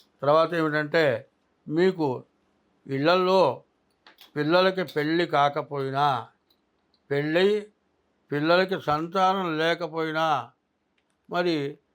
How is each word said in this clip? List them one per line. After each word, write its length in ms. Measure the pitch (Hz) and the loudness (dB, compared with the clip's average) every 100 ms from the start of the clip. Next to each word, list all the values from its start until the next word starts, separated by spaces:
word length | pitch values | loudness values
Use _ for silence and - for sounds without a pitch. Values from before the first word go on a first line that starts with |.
| _ _ | _ _
తర్వాత 320 | 139 156 160 | 2 4 2
ఏమిటంటే 760 | 170 156 151 147 165 151 113 - _ _ _ - | 0 0 -2 0 2 2 0 -6 _ _ _ -6
మీకు 560 | 156 190 170 151 123 - _ _ _ _ _ - | 0 2 2 -2 -4 -10 _ _ _ _ _ -8
ఇళ్లల్లో 760 | 135 151 185 185 190 151 120 _ _ _ _ _ _ - 147 | -2 2 2 4 4 2 0 _ _ _ _ _ _ -12 -6
పిల్లలకి 480 | 151 180 185 185 | 0 2 2 0
పెళ్ళి 420 | 170 156 151 165 170 | -4 -4 -2 0 0
కాకపోయినా, 1000 | 151 143 147 139 143 135 135 147 123 113 _ _ _ _ _ _ _ - | 2 2 0 -8 -8 -6 -2 0 -2 -6 _ _ _ _ _ _ _ -6
పెళ్ళై 560 | 143 151 165 196 208 208 _ _ _ _ _ - | -4 0 2 2 0 -6 _ _ _ _ _ -8
పిల్లలకి 480 | 143 156 175 185 180 | -2 2 2 2 -2
సంతానం 800 | 151 151 165 190 185 190 180 156 | -2 -4 -2 0 2 0 -2 -2
లేకపోయినా, 920 | 160 170 165 160 160 156 160 139 120 _ _ _ _ _ _ _ - | 0 -2 -4 -6 -4 -2 0 -2 -4 _ _ _ _ _ _ _ -8
మరి 460 | 175 180 156 139 151 _ | -4 -2 -2 -4 -10 _